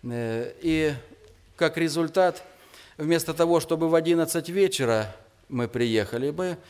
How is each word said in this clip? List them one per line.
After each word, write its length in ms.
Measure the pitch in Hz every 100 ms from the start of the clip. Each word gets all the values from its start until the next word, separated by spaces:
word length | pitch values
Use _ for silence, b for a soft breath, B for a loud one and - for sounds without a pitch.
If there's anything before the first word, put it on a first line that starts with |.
Э, 500 | 123 120 117 113 120 -
и 320 | 165 160 156 135 - - - - _
как 240 | - 165 160
результат, 640 | 160 151 160 190 180 160 - B B B B B
вместо 340 | 151 170 165
того, 280 | 156 170 170
чтобы 280 | 160 160 160
в 60 |
одиннадцать 540 | 165 165 170 160 170 165
вечера 680 | 185 190 190 123 110 104 - - _ _
мы 180 | 127 117
приехали, 640 | 117 120 110 101 117 139
мы 280 | 151 185 175